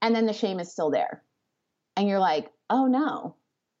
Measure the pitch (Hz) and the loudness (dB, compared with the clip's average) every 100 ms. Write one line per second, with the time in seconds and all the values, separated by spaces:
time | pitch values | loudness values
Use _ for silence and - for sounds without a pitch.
0 | 226 226 220 208 202 185 180 - 156 139 | 0 2 0 0 -2 -4 -6 -2 0 0
1 | - - _ _ _ _ _ _ _ - | -2 -6 _ _ _ _ _ _ _ -2
2 | 202 196 185 156 - _ - 254 262 254 | 0 2 2 0 -4 _ -2 0 2 2
3 | 294 - 165 - _ _ _ _ | 0 -4 -10 -14 _ _ _ _